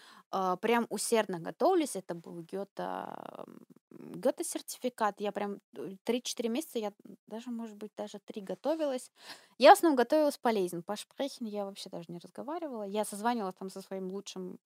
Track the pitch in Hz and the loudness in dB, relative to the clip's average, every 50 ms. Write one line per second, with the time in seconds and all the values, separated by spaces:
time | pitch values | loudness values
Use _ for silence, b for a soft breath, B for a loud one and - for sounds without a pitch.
0 | B B B B B B - 190 185 185 180 185 - 226 233 233 226 - - 208 | B B B B B B -4 -2 0 0 0 0 2 2 2 2 2 0 -2 -4
1 | - - 233 220 208 202 185 165 165 180 180 - 247 339 381 349 302 - - 190 | -2 2 2 2 2 2 -2 -6 -6 -6 -2 2 4 6 6 6 4 0 -2 -6
2 | - - 175 170 165 190 180 170 165 165 - 190 202 - - - 180 131 92 92 | -8 -8 -8 -10 -10 -12 -12 -12 -12 -8 -8 -8 -8 -8 -8 -8 -6 -6 -4 -6
3 | - - 50 50 50 - - - - - - - - - - - _ - - - | -6 -8 -10 -12 -12 -14 -14 -14 -14 -16 -16 -20 -20 -20 -20 -20 _ -20 -20 -16
4 | - - - 170 180 262 - - 330 - - 311 - - - - - 247 - - | -14 -12 -8 -2 -2 -2 0 -2 -4 -8 -8 -10 -10 -12 -10 -6 -6 -6 -4 -2
5 | 226 208 196 - 202 202 196 208 202 202 202 185 _ _ - - 120 170 190 196 | -2 -2 -2 -2 -6 -4 -4 -4 -4 -6 -6 -10 _ _ -14 -12 -12 -12 -12 -8
6 | - - 233 254 - - - - 226 226 226 262 320 - - 240 214 208 202 _ | -4 -2 -2 -2 -2 -4 -6 -4 -2 -2 -2 -2 -4 -4 -4 -4 -4 -4 -6 _
7 | - 214 190 - _ - 208 226 240 254 240 226 226 220 208 208 214 214 _ - | -16 -20 -20 -20 _ -14 -14 -12 -10 -8 -8 -8 -8 -10 -12 -12 -14 -12 _ -10
8 | 208 208 - 202 _ - - 214 196 - 277 - - 269 320 320 311 285 254 254 | -10 -10 -10 -14 _ -12 -12 -10 -8 -8 -8 -4 -2 -2 0 0 0 -2 -2 -4
9 | - - _ B B B B B B B B B 233 302 403 - - 330 285 240 | -6 -10 _ B B B B B B B B B 12 12 12 12 10 6 6 6
10 | 233 240 302 311 302 285 - - - 247 220 208 185 175 180 170 170 - 208 208 | 4 6 6 6 6 6 4 2 2 2 2 2 2 0 -2 -6 -8 -8 -8 -10
11 | - _ _ - 269 277 - - 240 214 208 208 202 196 202 - - 190 190 170 | -10 _ _ -6 -6 -6 -6 -8 -10 -8 -6 -6 -6 -6 -8 -12 -12 -12 -12 -12
12 | 170 - 170 175 - 185 - - 208 254 311 359 349 294 247 220 208 196 196 214 | -12 -10 -12 -14 -14 -14 -14 -12 -10 -8 -8 -6 -6 -6 -8 -6 -6 -4 -2 -2
13 | 208 - 214 202 208 240 247 233 202 185 185 - 196 190 - 190 190 - 190 190 | -2 -2 -4 -4 -2 0 0 0 -2 -4 -6 -8 -10 -10 -10 -10 -12 -8 -8 -6
14 | 190 185 190 202 196 - - 190 185 180 - - _ | -6 -6 -6 -8 -10 -10 -10 -10 -10 -10 -12 -14 _